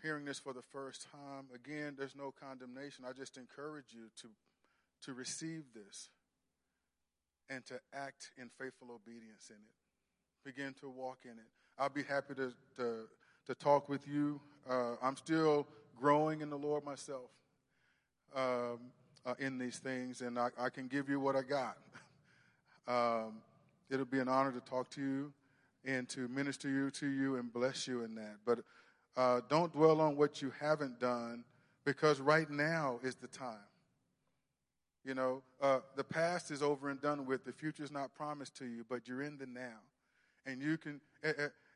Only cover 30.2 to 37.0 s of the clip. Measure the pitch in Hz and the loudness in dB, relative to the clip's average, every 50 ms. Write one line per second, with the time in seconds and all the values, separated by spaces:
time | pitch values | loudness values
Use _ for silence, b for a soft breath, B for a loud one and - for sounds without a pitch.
30.2 | 147 143 147 - 143 131 - - 147 151 156 147 147 131 120 117 123 123 123 120 | 4 4 4 0 -6 -6 -4 -2 2 2 2 2 2 -4 -2 0 2 2 2 2
31.2 | 117 117 120 120 120 - b b b b b b b 143 135 - 156 151 147 135 | -2 -6 -8 -10 -12 -16 b b b b b b b -2 0 4 6 6 6 6
32.2 | 135 143 151 160 160 147 147 143 147 156 165 165 151 135 120 120 127 131 120 - | 6 6 6 6 6 2 0 0 2 2 2 2 2 0 -2 -2 -4 -4 -6 -6
33.2 | 123 120 - - 135 123 110 104 101 107 _ _ _ _ _ _ _ _ _ _ | -12 -14 -10 -8 -8 -8 -10 -10 -16 -20 _ _ _ _ _ _ _ _ _ _
34.2 | _ _ _ _ _ _ _ _ _ _ _ _ _ _ _ _ - 131 135 131 | _ _ _ _ _ _ _ _ _ _ _ _ _ _ _ _ -8 -6 -2 0
35.2 | 131 127 131 135 135 _ _ - 143 139 135 131 127 - - 135 135 - - 160 | 0 0 0 -2 -6 _ _ 2 4 6 6 4 2 -4 -6 -6 -6 -2 0 0
36.2 | 165 170 175 175 - - 151 135 147 147 147 135 139 143 139 135 | 2 2 0 -2 -4 -4 -4 0 2 2 2 2 -2 -6 -4 -2